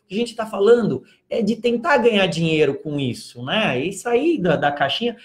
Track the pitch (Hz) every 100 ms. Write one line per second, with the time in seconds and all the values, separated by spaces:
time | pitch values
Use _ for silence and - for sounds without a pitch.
0 | - 196 233 - 214 196 202 240 190 131
1 | - _ - 233 202 233 240 233 240 277
2 | 233 208 185 160 165 156 143 - 156 147
3 | 131 110 - 120 131 202 196 127 165 -
4 | 240 240 311 302 175 139 147 143 139 -
5 | 233 226